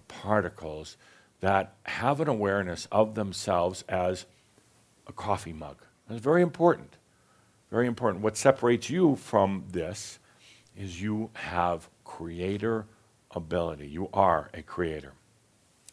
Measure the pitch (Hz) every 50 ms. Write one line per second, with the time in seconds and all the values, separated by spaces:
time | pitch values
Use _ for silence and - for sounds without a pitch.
0 | - - - - - 98 107 107 92 85 - - 82 78 76 78 78 - - -
1 | _ - - - _ _ _ _ - 95 98 98 95 - - _ - - - -
2 | 117 131 143 139 160 151 127 107 104 98 98 101 95 90 85 80 - - - 104
3 | 110 107 107 110 104 98 90 - - 104 95 87 87 92 92 - - - 98 92
4 | 90 92 92 92 - - _ _ _ _ _ _ _ _ _ _ _ _ _ _
5 | _ - - - - 104 101 - - 87 82 78 78 69 67 - - _ _ _
6 | _ - 110 117 107 139 160 175 180 165 139 - 165 175 143 - - - - -
7 | _ _ _ _ _ _ _ _ _ _ _ _ _ _ - 113 123 123 117 -
8 | 123 113 92 87 107 107 107 - - 139 131 - 120 120 120 110 - - 139 185
9 | 185 156 135 - - - - 107 98 95 98 92 95 98 90 87 80 82 98 -
10 | - - - - _ _ _ _ - - - - _ _ _ - 101 95 85 85
11 | 98 107 107 107 110 107 - - - 76 87 87 87 87 87 82 - - _ _
12 | _ - - - 85 82 85 87 87 95 101 101 104 113 113 110 104 - - _
13 | _ _ _ _ _ _ - 90 82 78 85 87 85 82 80 73 71 71 73 82
14 | 98 - - 101 98 92 85 76 73 - - 82 78 - - - 87 82 78 76
15 | 71 69 - _ _ _ _ _ _ _ _ _ _ _ _ _ _ -